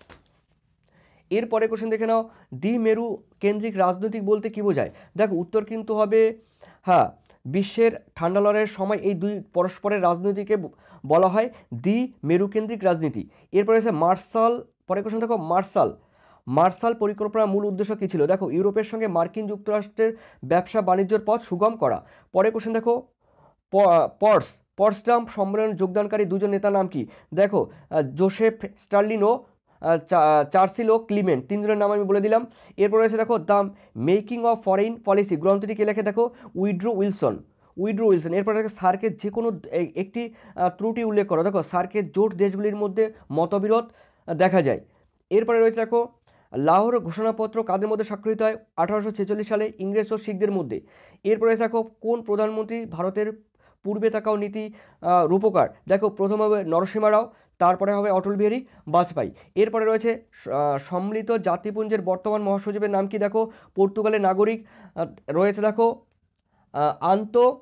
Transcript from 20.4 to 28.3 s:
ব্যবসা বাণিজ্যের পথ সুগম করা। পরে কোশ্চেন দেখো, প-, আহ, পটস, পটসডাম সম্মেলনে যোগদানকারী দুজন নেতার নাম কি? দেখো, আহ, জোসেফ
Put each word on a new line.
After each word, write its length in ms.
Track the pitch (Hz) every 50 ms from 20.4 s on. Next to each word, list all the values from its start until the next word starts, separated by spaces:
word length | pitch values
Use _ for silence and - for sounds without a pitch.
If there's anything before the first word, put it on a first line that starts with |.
| 131
ব্যবসা 380 | 131 165 180 180 - - 220
বাণিজ্যের 380 | 190 185 185 196 196 185 214 208 214
পথ 160 | 208 214 -
সুগম 340 | - - 185 175 208 226 226
করা। 300 | 226 151 123 101 - - - - _ _ _
পরে 180 | - 185 202 220
কোশ্চেন 220 | 220 220 220 226
দেখো, 300 | 220 226 226 233 240 254 254 _ _ _ _ _ _ _ _ _ _ _ _ -
প-, 180 | 190 196 202 180
আহ, 200 | 170 165 131 - - -
পটস, 260 | 202 214 208 156 - - - _ _ _ _
পটসডাম 500 | - 202 214 196 202 - 233 240 233 233
সম্মেলনে 480 | 226 - 208 190 196 202 214 220 220 202
যোগদানকারী 500 | 160 190 180 180 208 208 202 214 214 202
দুজন 260 | 165 190 190 208 202
নেতার 220 | 196 196 208 202
নাম 140 | 196 196 190
কি? 200 | 185 - 135 110 - - - _ - 156
দেখো, 360 | 180 202 196 208 156 110 - - - - -
আহ, 120 | 151 156 143 131 139
জোসেফ 400 | 160 190 196